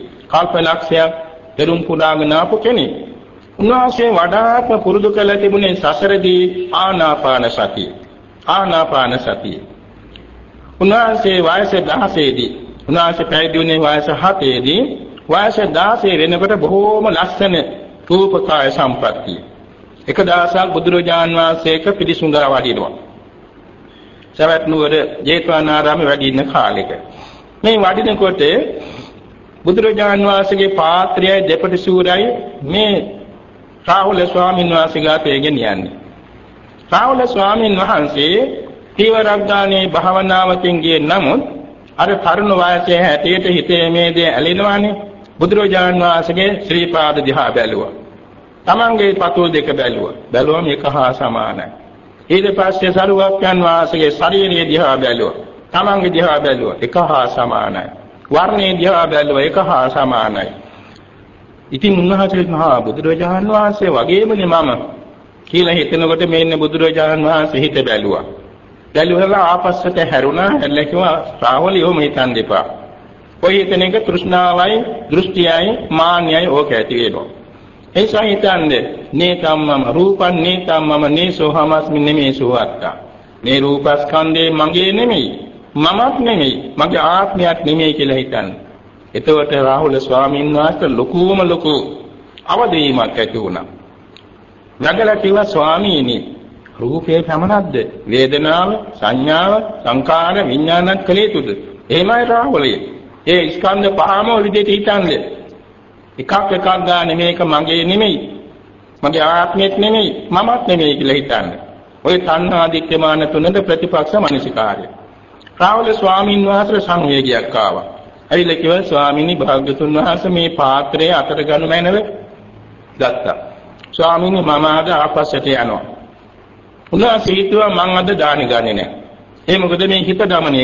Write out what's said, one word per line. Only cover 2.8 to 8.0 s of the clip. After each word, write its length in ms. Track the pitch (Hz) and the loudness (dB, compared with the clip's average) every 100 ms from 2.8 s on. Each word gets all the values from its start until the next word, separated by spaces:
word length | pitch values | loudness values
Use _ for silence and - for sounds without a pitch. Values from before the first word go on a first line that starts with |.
| - - - - - - - - | -2 -6 -12 -18 -20 -20 -16 -2
උන්වහන්සේ 540 | 214 254 247 - 233 | 0 2 2 2 0
වඩාත්ම 600 | 180 175 202 226 240 240 220 | 2 2 2 2 2 0 0
පුරුදු 300 | 180 202 208 | 2 2 2
කළ 200 | 208 202 | 2 0
තිබුණේ 420 | 202 202 202 190 175 | 2 2 2 0 0
සසරදී 680 | 151 - 196 196 180 180 180 - - | 0 0 2 2 2 2 2 -2 -4
ආනාපාන 760 | 165 190 185 156 147 135 127 117 | -2 0 2 2 2 0 0 0
සතිය. 420 | 120 101 104 87 - | -2 -4 -4 -10 -12